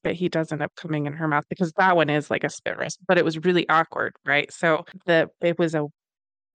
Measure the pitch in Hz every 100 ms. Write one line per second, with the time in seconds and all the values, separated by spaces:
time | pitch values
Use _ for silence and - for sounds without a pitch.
0 | 170 175 180 160 160 151 151 - 165 151
1 | 147 156 156 147 - 190 170 202 185 175
2 | 151 147 143 - 151 - - - - -
3 | 185 175 160 160 175 175 - 156 160 127
4 | 113 - - 143 - - 170 156 - -
5 | - 165 - - 170 170 170 160 147 _
6 | _ _ _ _ _